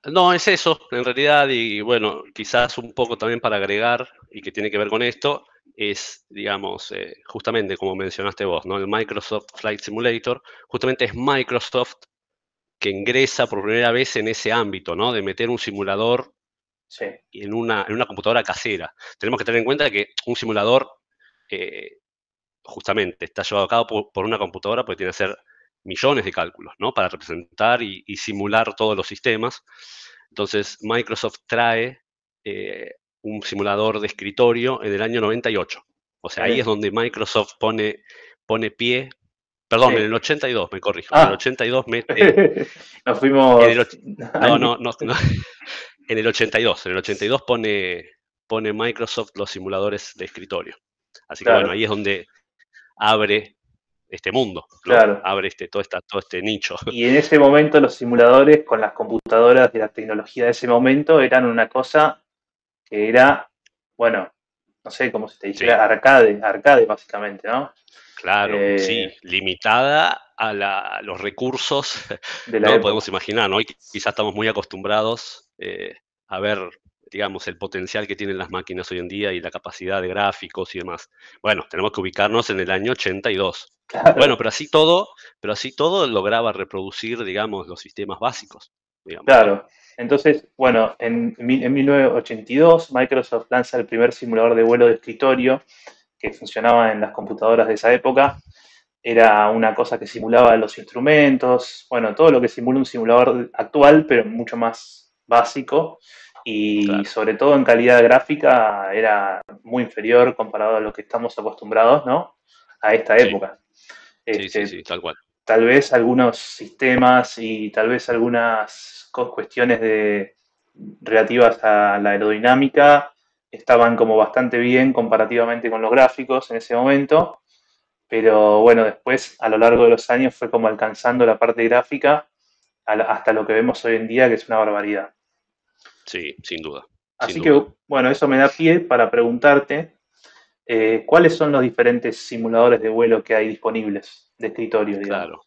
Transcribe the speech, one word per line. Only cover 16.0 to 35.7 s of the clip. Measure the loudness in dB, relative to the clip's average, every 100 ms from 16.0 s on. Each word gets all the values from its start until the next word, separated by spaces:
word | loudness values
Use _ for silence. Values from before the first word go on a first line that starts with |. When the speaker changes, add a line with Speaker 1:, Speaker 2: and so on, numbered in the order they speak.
| -2 -2 -6 _ _ _ _ _ _
Speaker 2:
Sí. | -16 -14 -16 _
Speaker 1:
en | -18 -10
una, | -6 -4 -4 -4
en |
una | -6 -6
computadora | -4 -4 -2
casera. | -4 -8 -6 -8 -10 _ -20 -10
Tenemos | -8 -6
que |
tener | -2 -2
en |
cuenta | -2 -2 -2
que | -2 -8 _ -10
un | -8
simulador, | -4 -2 0 0 0 _ _ _ _ _ _
eh, | -12 -12 -14 -20 _ _ _ _ _ _ _
justamente | -20 -14 -6 -4 -4 -6
está | -14 -10
llevado | -6 -4 -2
a |
cabo | -2 -2
por, | -6 -8
por | -8
una | -6 -4
computadora | -6 -8 -6 -6
porque | -6 -8
tiene | -8
que | -6
hacer | -8 -8 _ _ _ _
millones | -16 -2 -2 0
de | -4
cálculos, | -6 -8 _ -20 -8
¿no? | -6
Para | -4 -6
representar | -6 -14 -14 -14 -4 0 0
y, | -4 -14 _
y | -14
simular | -10 -8 -2 -2 -2
todos | -2 -2 -2
los | -6
sistemas. | -6 -4 -4 -6 -10 _ _ -20 -20 -20 _ _
Entonces, | -10 -6 -6 -6 -12
Microsoft | -6 -6 -6 -8 -8 -12 _
trae, | -2 0 0 -4 -10 _ _ _ _
eh, | -14 -12 -12 -14 -18 -20 _ _
un | -14 -12
simulador | -10 -6 -4 -2 -2 -2
de | -8
escritorio | -10 -12 0 2 2 -2 -4
en | -6
el | -4
año | -4 -2
noventa | -2 -2 -4
y | -4
ocho. | -6